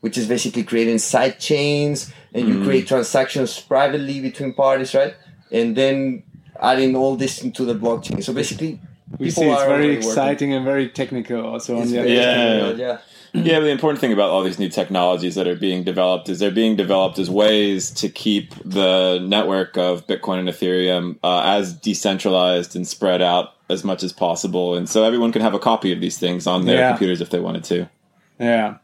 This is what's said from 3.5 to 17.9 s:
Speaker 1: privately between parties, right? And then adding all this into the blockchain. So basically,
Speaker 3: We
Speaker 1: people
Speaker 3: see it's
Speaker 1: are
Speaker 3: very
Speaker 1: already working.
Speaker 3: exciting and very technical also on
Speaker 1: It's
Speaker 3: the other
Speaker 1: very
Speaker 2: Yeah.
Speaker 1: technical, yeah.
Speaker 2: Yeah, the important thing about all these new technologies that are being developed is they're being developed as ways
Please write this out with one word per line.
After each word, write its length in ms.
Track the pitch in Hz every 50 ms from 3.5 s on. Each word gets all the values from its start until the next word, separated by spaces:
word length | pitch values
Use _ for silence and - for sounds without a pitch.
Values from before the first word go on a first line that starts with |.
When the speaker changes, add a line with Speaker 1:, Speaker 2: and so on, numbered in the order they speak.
| - -
Speaker 1:
privately 600 | - _ 139 131 139 143 135 147 139 139 139 139
between 340 | 131 131 - - 139 131 123
parties, 400 | - 139 135 135 131 131 127 -
right? 220 | 135 139 156 - - - - - - _ _
And 240 | - 113 117 117 110
then 480 | 123 135 135 135 135 135 135 127 107 - - - - _ - - -
adding 340 | - 120 131 131 135 131 127
all 200 | 131 131 135 139
this 260 | 117 135 127 - -
into 240 | - 127 110 - 131
the 80 | 120 120
blockchain. 480 | 107 107 117 117 113 - - - - -
So 100 | - 117
basically, 460 | 139 - - - - 156 160 156 - - - - _ _ - - -
Speaker 3:
We 100 | - 175
Speaker 1:
people 140 | 156 175 160
Speaker 3:
see 60 | 151
it's 100 | 139 139
Speaker 1:
are 40 | 139 135
Speaker 3:
very 60 | 143
Speaker 1:
already 140 | 143 147 147 143
working. 140 | 123 110 113
Speaker 3:
exciting 440 | 113 143 135 139 143 143 143 139 139
and 100 | 135 131
very 240 | 131 139 139 135 117
technical 540 | - - 139 123 135 123 113 - 123 117 113 113
also 300 | 117 117 - - 120 117
on 40 | 117
Speaker 1:
It's 80 | 120
Speaker 3:
the 80 | 120 120
other 80 | 120 123
Speaker 1:
very 120 | 120 120
Speaker 2:
Yeah. 160 | 123 123 123
Speaker 1:
technical, 440 | 123 120 117 110 107 104 101 113 113
yeah. 180 | 123 123 120 - - _ - - - - _
Speaker 2:
Yeah, 260 | - 165 165 165 156
the 100 | 156 151
important 300 | 143 127 - 156 147 135
thing 120 | - 127 110
about 160 | 101 101 92
all 140 | 80 95 92
these 160 | 92 92 -
new 100 | 101 87
technologies 680 | - - 92 87 98 92 87 90 90 87 87 90 82
that 120 | 95 92 90
are 80 | 90
being 280 | 82 101 95 92 90 90
developed 460 | 92 87 87 92 90 92 87 - -
is 100 | 92 85
they're 120 | 101 101
being 240 | 95 110 113 113 110
developed 420 | 98 98 90 98 95 95 92 82 92
as 100 | 95 87
ways 600 | 92 101 104 107 107 104 104 101 98 92 87 -